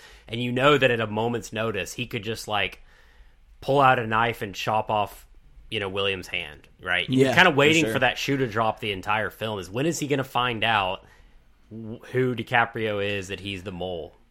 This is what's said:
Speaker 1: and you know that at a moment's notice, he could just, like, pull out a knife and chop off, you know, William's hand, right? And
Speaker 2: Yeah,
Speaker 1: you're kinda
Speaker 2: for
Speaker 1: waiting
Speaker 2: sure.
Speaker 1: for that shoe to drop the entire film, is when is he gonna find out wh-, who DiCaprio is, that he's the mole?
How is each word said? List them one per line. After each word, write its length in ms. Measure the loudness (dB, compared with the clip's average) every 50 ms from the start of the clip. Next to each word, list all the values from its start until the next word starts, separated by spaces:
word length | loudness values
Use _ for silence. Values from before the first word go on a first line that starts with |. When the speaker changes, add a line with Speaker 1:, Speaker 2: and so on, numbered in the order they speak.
| -20 -20 -20 -20 -12 -8
Speaker 1:
and 140 | -6 -4
you 100 | -4 -2
know 260 | 2 4 6 6 6 6
that 120 | 6 4
at 100 | 4 2
a 60 | 0 0
moment's 440 | 0 0 0 0 0 -2 -4 -6
notice, 400 | -4 -2 -2 -2 -2 -4 -4 -6
he 140 | -6 -8 -8
could 160 | -6 -8 -6
just, 240 | -6 -6 -6 -6 -4
like, 340 | -2 0 0 0 0 -2 -8 -18 -20 -20 -20 -20 -20 -20 -20 -20 -20 -20 -20 -20 -20 -20 -6
pull 200 | -2 2 4 6
out 180 | 8 6 6 4
a 80 | 2
knife 360 | 2 2 2 2 2 0 -4
and 120 | -8 -8 -8
chop 360 | -6 -2 0 0 0 2 2
off, 360 | 0 0 0 0 -4 -12 -20 -20 -20 -20 -20 -20 -20 -20 -12 -8
you 100 | -6 -4
know, 80 | -4 -2
William's 400 | -2 -2 0 0 -2 -2 -4 -6
hand, 400 | -8 -8 -8 -10 -12 -18 -20 -20 -20 -8
right? 280 | -2 0 0 0 0 2
And 80 | 4
Speaker 2:
Yeah, 100 | 4 4
Speaker 1:
you're 80 | 4 4
kinda 160 | 2 2 2
Speaker 2:
for 60 | 4
Speaker 1:
waiting 280 | 4 4 4 4 4 2
Speaker 2:
sure. 80 | 0 0
Speaker 1:
for 40 | 0
that 160 | 0 0 0 -2
shoe 180 | -2 -2 -2
to 100 | -2 -2
drop 320 | -2 -2 0 0 0 -2 -4
the 140 | -6 -6
entire 380 | -6 -6 -4 -4 -2 -2 -4 -6
film, 280 | -6 -6 -6 -4 -4 -6
is 100 | -8 -6
when 160 | -4 -2 -2
is 120 | -2 -2 -2
he 80 | -2
gonna 160 | -2 -2 -2 -2
find 380 | -2 -2 -2 0 0 -2 0
out 420 | 0 2 2 2 2 0 -2 -6 -10 -16 -20 -20 -20 -20 -20 -20 _ -20 _ _ _ -18
wh-, 320 | -16 -14 -12 -12 -12 -12 -10 -4
who 220 | 0 0 0 0 0
DiCaprio 680 | -4 -2 2 4 4 4 2 0 -4 -2 -2 -2 0 0
is, 240 | -2 -2 -4 -4 -6
that 120 | -8 -8
he's 240 | -6 -8 -8 -8 -8
the 80 | -10
mole? 420 | -8 -6 -6 -6 -6 -8 -8 -12 -16 -20 _ _